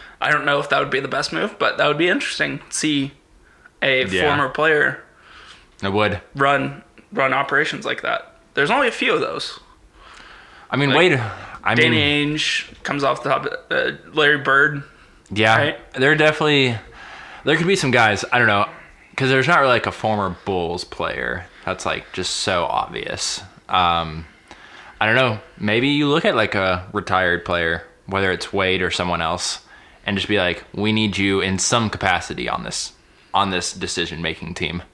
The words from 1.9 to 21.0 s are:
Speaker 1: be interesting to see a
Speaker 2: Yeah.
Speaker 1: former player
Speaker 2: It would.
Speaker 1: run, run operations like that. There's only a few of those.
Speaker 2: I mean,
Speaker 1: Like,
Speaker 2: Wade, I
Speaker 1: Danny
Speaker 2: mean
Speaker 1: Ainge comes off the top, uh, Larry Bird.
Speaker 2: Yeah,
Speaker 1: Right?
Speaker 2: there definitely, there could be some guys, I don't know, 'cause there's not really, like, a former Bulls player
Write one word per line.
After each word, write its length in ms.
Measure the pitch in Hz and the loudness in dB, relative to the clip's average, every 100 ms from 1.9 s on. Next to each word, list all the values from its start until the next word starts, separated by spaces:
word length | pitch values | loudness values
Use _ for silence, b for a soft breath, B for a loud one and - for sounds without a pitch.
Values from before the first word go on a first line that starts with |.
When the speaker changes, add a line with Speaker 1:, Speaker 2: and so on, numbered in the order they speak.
| 151 | 2
Speaker 1:
be 120 | 175 | 2
interesting 500 | 269 - - 147 139 | 0 -2 -4 -4 -6
to 60 | - - | -8 -4
see 380 | 160 143 139 - _ _ _ b b _ | -2 0 -2 -8 _ _ _ b b _
a 240 | 139 131 120 | 2 2 2
Speaker 2:
Yeah. 180 | 92 147 | 2 2
Speaker 1:
former 220 | 143 135 | 2 0
player 520 | 131 156 151 139 135 - _ B B B B B - | 0 2 4 2 -2 -12 _ B B B B B -8
Speaker 2:
It 120 | 98 | -2
would. 260 | 101 104 95 - 139 | 2 2 0 -6 0
Speaker 1:
run, 480 | 139 139 135 139 - - - | 2 2 -2 -8 -18 -20 -10
run 200 | - 135 | -2 0
operations 520 | 131 135 139 151 143 127 | 0 0 0 0 -4 -6
like 160 | 131 | -4
that. 320 | 120 - - - _ | -4 -4 -6 -20 _
There's 160 | - 147 | -2 0
only 200 | 254 - | 2 0
a 20 | |
few 220 | - 247 | 0 0
of 80 | 165 | 0
those. 380 | 131 - - - - _ - B B B B B B B B | -2 -4 -8 -12 -18 _ -20 B B B B B B B B
Speaker 2:
I 60 | 127 | -2
mean, 140 | 143 | 2
Speaker 1:
Like, 80 | 143 | 4
Speaker 2:
Wade, 240 | 175 135 110 B B B | 4 2 -2 B B B
I 120 | - 117 | 0 2
Speaker 1:
Danny 140 | 160 160 | 4 4
Speaker 2:
mean 380 | 147 147 147 151 | 2 2 0 -2
Speaker 1:
Ainge 480 | - - - - | -2 -4 -6 -10
comes 200 | - 143 | -6 -2
off 200 | 139 139 | 0 0
the 60 | 143 | -4
top, 180 | 135 - - - | -4 -6 -8 -6
uh, 200 | 131 - 147 82 | -4 -2 -6 -6
Larry 240 | 151 147 147 | 0 2 2
Bird. 440 | 135 135 151 147 139 b b b b | 2 2 2 0 -10 b b b b
Speaker 2:
Yeah, 260 | 98 110 113 | 2 4 4
Speaker 1:
Right? 360 | 143 - - | 2 -2 -8
Speaker 2:
there 220 | - 135 156 | 0 4 6
definitely, 640 | 151 151 151 143 127 117 - B B B B B 135 | 4 4 4 4 2 0 -8 B B B B B -2
there 100 | 160 | 0
could 120 | 170 | 2
be 100 | 196 | 0
some 140 | 135 | 2
guys, 340 | 120 110 101 - | 4 4 2 0
I 60 | 123 | 2
don't 100 | 117 | 4
know, 200 | 101 104 - - - - - | 4 0 -6 -20 -20 -14 -2
'cause 140 | 135 | 2
there's 180 | 135 131 | 2 4
not 120 | 170 | 4
really, 120 | 135 | 4
like, 140 | 117 104 | 4 0
a 40 | |
former 440 | - 113 107 95 87 - | -4 -2 0 -2 -4 -4
Bulls 380 | 92 85 107 | -2 -2 -4
player 640 | - - | -8 -8